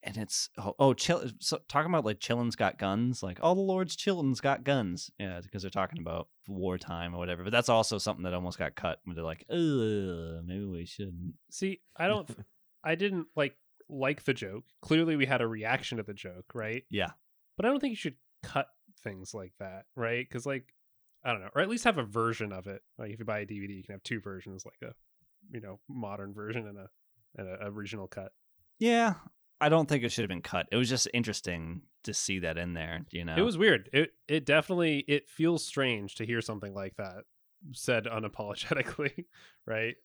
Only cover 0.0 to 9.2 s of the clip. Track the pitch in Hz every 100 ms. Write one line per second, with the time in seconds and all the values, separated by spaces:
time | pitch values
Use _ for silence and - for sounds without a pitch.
0 | - 104 107 - - - 98 - 139 120
1 | - 170 131 110 - - _ 143 156 175
2 | 110 104 - 120 120 110 104 - 101 98
3 | 120 123 95 90 165 185 196 185 185 -
4 | - 185 139 127 139 139 123 139 104 87
5 | - _ 101 87 95 101 92 98 92 82
6 | 82 82 82 _ - 98 95 90 - 85
7 | 87 87 87 87 92 120 123 113 107 104
8 | 101 - 90 90 90 87 80 - 87 80
9 | - 85